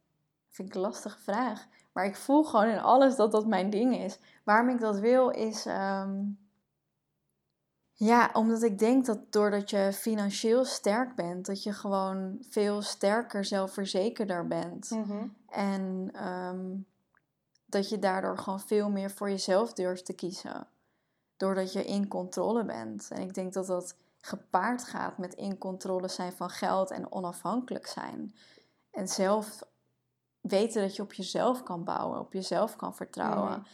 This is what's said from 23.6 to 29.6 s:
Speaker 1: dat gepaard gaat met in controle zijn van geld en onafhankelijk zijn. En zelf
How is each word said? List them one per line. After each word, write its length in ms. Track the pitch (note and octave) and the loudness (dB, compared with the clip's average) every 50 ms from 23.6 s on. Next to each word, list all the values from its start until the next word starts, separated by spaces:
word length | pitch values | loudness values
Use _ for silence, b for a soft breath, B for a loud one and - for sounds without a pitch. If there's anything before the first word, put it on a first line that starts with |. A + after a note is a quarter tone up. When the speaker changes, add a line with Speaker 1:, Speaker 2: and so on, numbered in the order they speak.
| F#3 | -2
Speaker 1:
dat 280 | F#3+ F3+ F3+ F3+ - - _ _ _ _ _ | -2 -2 -4 -4 -8 -14 _ _ _ _ _
gepaard 600 | - - G#3 G3 - - - F3+ F#3+ A3+ B3 B3 - | -12 -12 -12 -12 -8 0 0 2 2 2 -2 -2 -6
gaat 340 | - - - - - - | -8 -6 -6 -6 -6 -6
met 160 | - F3+ F3+ - | -8 -10 -10 -8
in 240 | - - G3+ F#3+ | -8 -8 -8 -6
controle 500 | F#3 - F#3+ F#3 F#3 - F#3+ F#3 F#3 F#3 | -6 -6 -8 -8 -6 -4 -2 -2 -2 -2
zijn 260 | F#3 F#3 - F3+ F3+ F#3 | -4 -6 -6 -6 -8 -6
van 160 | - F3 F3 | -6 -8 -6
geld 420 | - - G3+ F#3 F#3 F#3+ F#3+ F#3 | -4 -2 0 0 2 2 0 0
en 200 | - - - - | -2 -8 -8 -6
onafhankelijk 760 | - G3 F3 F3 F3+ - - F3 G#3+ B3+ B3 - G3 - - | -6 -6 -6 -6 -8 -6 -4 -2 -2 -2 -2 -4 -8 -8 -8
zijn. 480 | - - - - - - - - - b b b b b b b b b b b b | -10 -10 -8 -8 -8 -8 -10 -12 -12 b b b b b b b b b b b b
En 160 | - E4 F#3+ | -8 -8 -6
zelf 560 | F#3 - - F#3+ F#3+ G#3 A3 G#3 G#3 - - | -4 0 0 2 2 2 0 0 -6 -12 -16